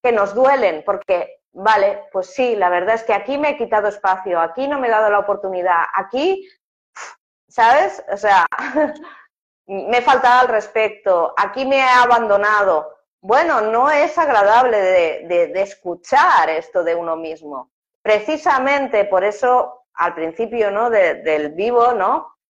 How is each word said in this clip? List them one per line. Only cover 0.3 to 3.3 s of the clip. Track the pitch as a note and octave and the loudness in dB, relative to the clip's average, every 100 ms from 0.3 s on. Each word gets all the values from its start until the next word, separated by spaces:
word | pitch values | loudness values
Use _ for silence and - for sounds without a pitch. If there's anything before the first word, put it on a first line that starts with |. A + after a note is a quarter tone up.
| G3+ | 2
duelen, | C4 C4+ G#3 D#3 F3 | 2 4 0 -2 -4
porque, | F#3+ - F3+ - - _ | -6 -2 -2 -4 -12 _
vale, | - G3+ G#3+ G3 G3 - | -4 0 2 2 -2 -8
pues | F#3+ F3+ | -8 -8
sí, | - B3 G#3+ | -4 -2 0
la | F3+ | 0
verdad | F3 F#3 A3+ | 0 0 -2
es | |
que | A3+ | 0
aquí | G3+ G3+ | -2 -2